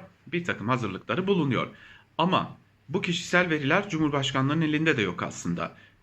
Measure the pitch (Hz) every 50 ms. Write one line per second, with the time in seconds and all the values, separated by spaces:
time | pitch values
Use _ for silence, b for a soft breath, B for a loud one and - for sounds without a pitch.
0 | - - _ _ - - 170 175 170 - 95 104 98 117 131 123 110 98 92 92
1 | - - 113 170 190 196 202 175 147 135 110 85 73 - B B B B B B
2 | B B - - 165 190 175 104 - - - - _ _ _ _ _ - 151 202
3 | - 175 175 175 - - 180 175 180 170 156 151 139 135 165 202 202 208 165 156
4 | 156 143 147 139 135 131 - 135 131 139 151 165 160 151 151 151 160 160 143 120
5 | 101 90 87 - 98 - - - - 87 87 82 85 - B B B B B B